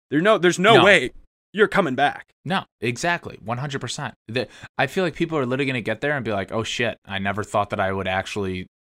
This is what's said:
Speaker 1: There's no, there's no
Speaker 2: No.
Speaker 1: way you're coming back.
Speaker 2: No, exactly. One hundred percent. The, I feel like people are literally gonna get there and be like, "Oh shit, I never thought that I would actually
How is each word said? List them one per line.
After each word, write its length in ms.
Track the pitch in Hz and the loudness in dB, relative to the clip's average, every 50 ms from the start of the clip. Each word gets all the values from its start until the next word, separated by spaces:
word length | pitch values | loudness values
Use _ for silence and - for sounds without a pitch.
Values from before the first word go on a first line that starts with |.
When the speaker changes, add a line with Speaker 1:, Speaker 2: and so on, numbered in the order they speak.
| _ - | _ -2
Speaker 1:
There's 140 | 135 147 175 | 0 2 4
no, 120 | 208 220 | 4 4
there's 220 | 185 160 180 165 170 | 6 4 2 2 4
no 200 | 180 208 226 180 | 6 6 8 8
Speaker 2:
No. 60 | - | 8
Speaker 1:
way 280 | 202 202 170 127 117 - - - _ _ _ _ _ - | 8 6 6 4 0 -8 -10 -20 _ _ _ _ _ 0
you're 160 | 190 214 190 | 0 2 2
coming 260 | - 185 196 147 127 | 2 0 0 0 0
back. 320 | 120 139 143 - - - _ _ _ - | 0 0 0 -2 -4 -14 _ _ _ -8
Speaker 2:
No, 200 | 135 180 190 - _ _ - | -4 -4 -4 -4 _ _ -8
exactly. 580 | - 120 123 120 - 170 175 165 - - - - | -6 -6 -4 -2 -2 -2 -2 -4 -6 -12 -16 -14
One 180 | - 101 117 123 | -8 -8 -8 -6
hundred 220 | 135 151 135 135 | -6 -8 -8 -8
percent. 340 | 120 120 - - 147 117 - _ _ | -8 -8 -10 -8 -10 -12 -12 _ _
The, 220 | - 110 127 110 - - - - - _ | -8 -4 -4 -4 -6 -8 -20 -20 -10 _
I 120 | - 135 139 | -2 -2 -2
feel 160 | - 190 185 | 0 0 -2
like 100 | 170 - | -2 0
people 240 | - 165 165 160 151 | -2 -2 -2 0 0
are 80 | 131 | 0
literally 200 | 120 127 131 143 | 0 0 -2 -2
gonna 140 | 135 131 123 | -2 -2 -4
get 200 | 98 110 110 104 | -2 -4 -4 -2
there 160 | - 143 151 | -2 -2 -2
and 80 | 143 113 | -2 -2
be 80 | 113 107 | -2 -2
like, 180 | 98 98 - | -2 -4 -4
"Oh 140 | - 113 110 | -4 -4 -4
shit, 340 | - - - 120 113 - _ _ | -4 -2 -2 -2 -2 -4 _ _
I 140 | - 101 98 | -8 -6 -4
never 240 | 98 101 98 104 101 | -2 -2 -2 -4 -4
thought 260 | - - 110 101 - | -2 0 0 0 0
that 80 | - 101 | 0 -2
I 140 | 98 95 95 | -2 0 0
would 160 | 98 95 95 | -2 -2 -2
actually 580 | 92 95 95 - - 107 101 95 95 92 92 - _ _ _ | -2 -2 -2 -4 -4 -4 -4 -4 -4 -6 -8 -12 _ _ _